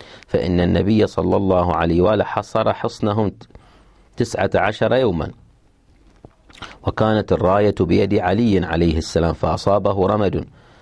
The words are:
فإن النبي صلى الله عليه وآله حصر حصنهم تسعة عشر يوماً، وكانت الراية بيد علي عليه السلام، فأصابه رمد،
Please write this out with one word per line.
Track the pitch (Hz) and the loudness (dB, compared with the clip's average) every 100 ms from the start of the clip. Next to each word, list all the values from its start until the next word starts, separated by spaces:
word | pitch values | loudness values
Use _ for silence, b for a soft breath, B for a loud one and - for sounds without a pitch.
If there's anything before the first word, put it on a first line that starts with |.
| B B - | B B -4
فإن | - 85 87 | -2 0 0
النبي | 87 90 95 110 92 | 2 2 2 2 2
صلى | - 87 98 | 0 0 0
الله | 95 90 87 82 | 2 2 2 0
عليه | 85 85 | 2 2
وآله | 92 107 | 2 2
حصر | - 107 - 113 110 | -2 -4 -4 -2 -2
حصنهم | - 117 - 107 104 101 - - - b b b b b - | -2 -6 -4 -2 -2 -2 -6 -20 -20 b b b b b -6
تسعة | 117 - 98 92 | -4 -2 -2 0
عشر | 98 104 110 | 0 0 0
يوماً، | 127 117 82 - - - _ _ _ _ _ _ _ - _ _ - B B - | 2 0 -2 -6 -10 -20 _ _ _ _ _ _ _ -20 _ _ -20 B B -8
وكانت | - 110 107 98 | -2 0 0 0
الراية | 92 90 101 104 95 | 0 2 2 2 0
بيد | 85 98 101 | 0 2 2
علي | 101 90 104 117 95 82 | 0 0 0 2 2 0
عليه | 82 85 80 | 0 0 0
السلام، | - 82 82 | -2 0 0
فأصابه | 76 - 87 101 101 101 98 92 | -2 -4 -2 0 0 0 0 0
رمد، | 107 95 - - B B B | 2 0 -2 -8 B B B